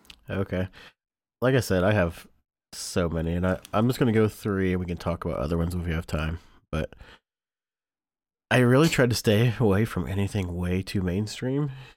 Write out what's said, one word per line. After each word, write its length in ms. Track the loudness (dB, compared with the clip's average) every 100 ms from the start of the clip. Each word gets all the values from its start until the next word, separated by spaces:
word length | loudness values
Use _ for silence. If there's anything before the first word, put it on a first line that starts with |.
| _ -20 -8
Okay. 380 | -6 -4 -4 -4 -8 -20 _ _ _ _ _
Like 140 | 2 2
I 40 |
said, 240 | 2 2
I 100 | 4
have 340 | 2 0 -2 -16 _ _ _ _
so 360 | -14 -6 -2 0
many, 240 | 0 -2
and 140 | 0 0
I, 120 | -2 -2
I'm 140 | 0 0
just 120 | 2
gonna 120 | 2
go 160 | 2 2
three, 440 | 0 -4 0 0
and 80 | 0
we 60 | -4
can 120 | -6
talk 280 | -4 -4 -6
about 140 | -4
other 180 | -2 -2
ones 160 | -2
if 100 | -2
we 80 | -4
have 140 | -4 -4
time. 340 | -4 -4 -6 -12 _ _
But 200 | -6 -6 -10 -20 -20 _ _ _ _ _ _ _ _ _ _ _ _ _
I 80 | 4
really 300 | 6 6 4
tried 200 | 4 2
to 60 | 2
stay 380 | 2 4 4 2
away 260 | 2 4 2
from 220 | -2 -4
anything 480 | -2 -2 -2 -4 -4
way 260 | -2 -2
too 200 | -2 -2
mainstream. 720 | -2 -2 -4 -6 -4 -2 -2 -6 -18